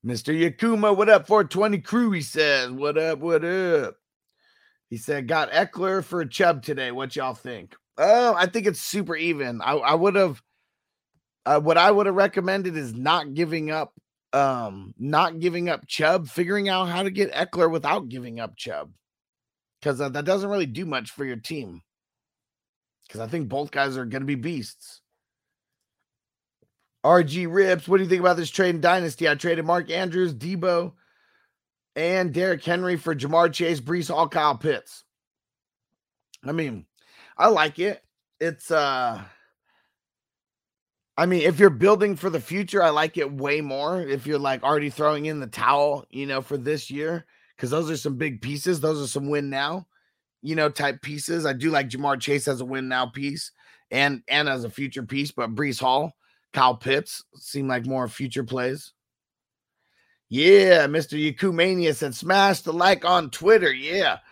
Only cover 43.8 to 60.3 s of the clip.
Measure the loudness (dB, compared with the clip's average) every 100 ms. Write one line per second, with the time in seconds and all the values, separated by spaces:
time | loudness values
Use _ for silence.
43.8 | -4 -4 -4 -6 -4 -4 -2 -2 0 0
44.8 | -2 0 0 0 -4 -6 -8 -2 2 4
45.8 | 2 0 -8 -10 -6 -6 -4 -6 -4 -6
46.8 | -6 -8 -6 -6 -10 _ _ _ -4 -4
47.8 | -2 -6 -6 -4 -6 -6 -8 -6 -2 0
48.8 | 0 -2 -4 -6 -4 -4 -4 -4 -4 -6
49.8 | -12 _ _ _ _ _ -6 0 0 0
50.8 | -4 -4 -10 -10 -4 -2 -2 0 0 0
51.8 | -2 -4 -2 -2 0 -2 0 -4 -4 -6
52.8 | -4 -4 -4 -6 -8 -8 -12 _ _ _
53.8 | _ 0 0 0 -2 0 0 -2 -6 -8
54.8 | -8 -8 -6 -4 -4 -6 -6 -4 -4 -2
55.8 | 0 0 0 _ _ _ _ 2 2 2
56.8 | -2 -2 -2 -16 _ -20 -12 -8 -4 -4
57.8 | -4 -6 -6 -6 -6 -6 -6 -4 -4 -6
58.8 | -14 _ _ _ _ _ _ _ _ _
59.8 | _ _ _ _ _